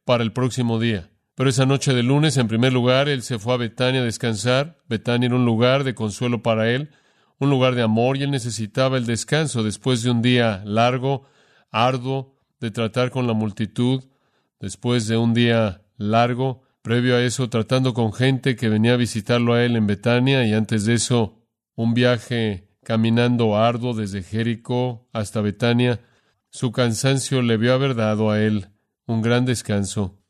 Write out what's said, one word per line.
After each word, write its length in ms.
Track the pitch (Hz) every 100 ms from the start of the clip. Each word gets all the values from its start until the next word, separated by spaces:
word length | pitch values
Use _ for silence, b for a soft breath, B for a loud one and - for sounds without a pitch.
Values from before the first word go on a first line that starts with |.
para 180 | - 120
el 100 | 113
próximo 460 | 127 127 127 120 113
día. 300 | 117 101 82 _ _
Pero 140 | - 131
esa 160 | 127
noche 300 | 131 139 143
de 80 | 123
lunes, 340 | 120 143 156 135
en 100 | 113
primer 280 | 113 131
lugar, 340 | 127 123 131 143
él 140 | 135
se 160 | - 117
fue 160 | 107
a 20 | 123
Betania 460 | 117 - 127 131
a 20 |
descansar. 800 | 120 - 120 104 120 131 151 - -
Betania 420 | 110 - 120 123
era 80 | 123
un 100 | 120
lugar 360 | 113 123 139
de 120 | 131
consuelo 480 | 107 110 101 123 117
para 280 | 117 110 113
él, 200 | 127 147 b b b b b
un 100 | 139
lugar 260 | 135 127
de 60 | 123
amor, 380 | 110 110 123 139
y 40 |
él 60 | 143
necesitaba 680 | 139 117 104 104 131 131 131
el 80 | 120
descanso 560 | 113 - 151 151 120
después 400 | 107 98 131 127
de 80 | 120
un 100 | 120
día 400 | 123 123 117 95 104
largo, 580 | 107 120 127 131 139 b b b b b
arduo, 640 | 110 127 131 127 135 131 _ _ _
de 100 | 117
tratar 400 | 107 113 123 123
con 160 | 127 123
la 60 |
multitud, 720 | 110 110 98 107 - 123 131 - _ _ _ _ _
después 460 | 98 - 120 120 107
de 100 | 113
un 160 | 117
día 520 | 117 120 113 107 87 _ -
largo. 680 | 104 113 120 123 131 123 _ _
Previo 340 | - 120 123 120
a 60 |
eso, 260 | 123 117 123
tratando 460 | 113 104 131 131
con 180 | 120 113
gente 440 | 101 131 131 135 120
que 120 | 113
venía 240 | 107 113
a 60 | 123
visitarlo 560 | 117 110 98 120 120
a 100 | 120
él 100 | 120
en 120 | 117 104
Betania, 600 | 98 120 123 131 135 113
y 60 |
antes 320 | 107 104 110
de 80 | 104
eso, 500 | 117 - 120 107 - _ _ _
un 200 | - 117
viaje 760 | 117 123 120 - 120 110 90 - _
caminando 720 | - 113 113 117 120 120 113 104
arduo 380 | 117 120 123
desde 280 | 113 104 98
Jericó 840 | 92 110 117 117 120 123 127 117 -
hasta 260 | 113 104 113
Betania. 600 | 104 - 120 120 123 117 b b b b _
Su 200 | - 131
cansancio 720 | 117 123 107 135 135 - 131
le 160 | 120 113
vio 160 | 120
haber 220 | 131 139
dado 360 | 117 107 107 107
a 120 | 107
él 260 | 107 107 92 _ _ _ -
un 160 | 113
gran 240 | 113 123 127
descanso. 720 | 117 - 104 98 110 92 -